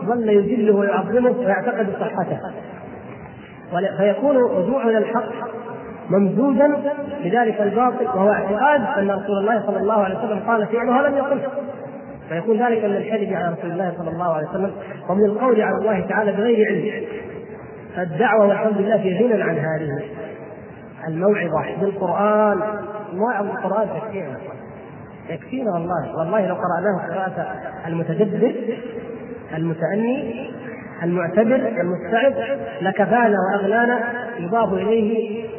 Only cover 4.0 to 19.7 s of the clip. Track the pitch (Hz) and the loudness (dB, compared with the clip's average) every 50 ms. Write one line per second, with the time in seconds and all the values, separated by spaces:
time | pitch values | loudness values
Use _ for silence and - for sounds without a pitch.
4 | 196 208 196 196 254 285 277 254 240 208 - 190 175 196 262 269 226 226 220 214 | 4 4 4 4 2 4 6 6 4 4 4 2 2 2 0 2 2 4 4 4
5 | 202 - 226 240 247 - - - - - - - - - - - - - - - | 2 2 0 -2 -2 -2 -6 -8 -8 -8 -8 -10 -10 -10 -12 -12 -12 -14 -14 -14
6 | - - 180 196 202 185 160 190 269 285 262 220 285 302 285 277 - 285 294 285 | -2 2 4 4 4 4 4 4 4 4 6 6 6 4 4 2 0 -2 -2 -2
7 | 277 - 285 - 156 175 202 240 247 226 208 214 208 202 196 226 254 247 - - | -4 -6 -6 -4 -2 2 2 4 2 2 2 2 0 2 2 4 2 2 2 0
8 | 247 - 254 185 196 208 196 - - 190 208 214 254 294 294 277 214 190 190 202 | -2 -2 2 4 4 4 4 4 0 0 0 4 4 4 4 4 2 0 0 0
9 | 196 202 196 190 - - 202 196 196 214 233 214 - 208 196 190 190 208 220 214 | 0 0 0 -2 -2 -2 0 2 2 2 2 2 0 0 -2 0 2 2 2 2
10 | 196 190 185 - 247 214 208 190 - 233 233 220 208 - 226 240 240 247 240 269 | 2 2 0 -2 -2 -2 -2 -2 0 2 2 2 2 0 0 0 2 4 4 4
11 | 285 285 277 277 262 - 277 - - 262 277 277 - - - - - - - - | 4 4 2 2 2 0 0 0 -2 -4 -4 -6 -6 -6 -10 -10 -12 -12 -14 -14
12 | - - - - - - 160 170 170 220 220 214 247 240 226 220 214 202 196 190 | -14 -14 -16 -16 -10 -6 -6 -2 2 2 2 4 4 2 2 2 2 0 0 0
13 | - - 220 208 202 185 190 165 175 170 165 - 185 170 160 175 190 175 170 175 | 0 -2 -2 -2 0 -2 -2 -2 -2 -2 -2 -4 -6 -4 -4 -2 -2 -4 -4 -4
14 | 165 165 160 165 180 175 160 156 151 - - 190 190 190 - - - - - - | -6 -6 -4 -2 -2 0 0 -2 -2 -4 -2 -2 -2 -2 -4 -8 -12 -12 -12 -10
15 | - - 185 202 214 202 208 220 247 262 233 214 - 185 196 - 190 220 208 185 | -4 0 4 4 4 4 4 2 2 4 4 4 4 2 0 0 0 0 0 0
16 | 165 - 185 202 220 202 185 196 214 240 233 214 214 214 202 165 - - - - | 0 0 0 2 2 2 2 2 2 4 4 4 4 4 2 0 0 -2 -4 -6
17 | - - - - - - - - - - - - - - - - - - - 175 | -8 -8 -8 -10 -10 -10 -12 -12 -14 -14 -14 -14 -14 -16 -16 -16 -16 -10 -6 -4
18 | 185 170 156 160 233 226 208 220 202 202 196 - - 220 208 196 196 214 226 202 | -4 -4 0 2 4 4 6 6 6 6 6 4 2 2 2 2 2 4 2 4
19 | - 190 180 185 233 247 220 185 170 - 165 151 147 160 | 4 2 2 4 4 4 4 2 2 0 0 0 0 -2